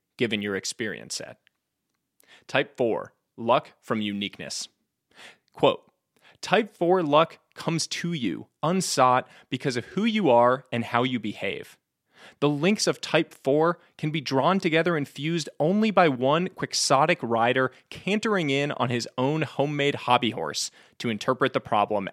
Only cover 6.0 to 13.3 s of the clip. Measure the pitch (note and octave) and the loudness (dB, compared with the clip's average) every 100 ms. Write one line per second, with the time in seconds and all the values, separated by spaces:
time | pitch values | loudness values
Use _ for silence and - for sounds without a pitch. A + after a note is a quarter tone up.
6 | _ _ _ _ - F#3+ A3+ _ E3+ F#3 | _ _ _ _ 0 0 0 _ 0 2
7 | D#3+ C#3+ E3 - _ - - D#3+ - - | 4 4 2 -2 _ -8 -4 -2 -4 -6
8 | E3+ E3+ A2+ C2 - _ D3+ F#3+ F3 - | -6 -4 -4 -6 -10 _ -2 -2 -2 2
9 | B2+ B2 - - _ C3 D3 B2 - - | 4 4 0 -16 _ -4 -2 -4 -4 -2
10 | A3+ G#3+ E3+ A#2+ A#2+ C3 - A#2+ A2+ A#2+ | 0 2 4 6 6 2 -2 -6 -2 0
11 | C3 B2 G#2 F#2 G2 - - - _ _ | 0 -2 -6 -8 -8 -8 -14 -20 _ _
12 | _ _ - _ D3 D3 E3+ G#3 - D3+ | _ _ -20 _ 0 2 0 0 0 -4
13 | - D#3+ E3 | 0 0 0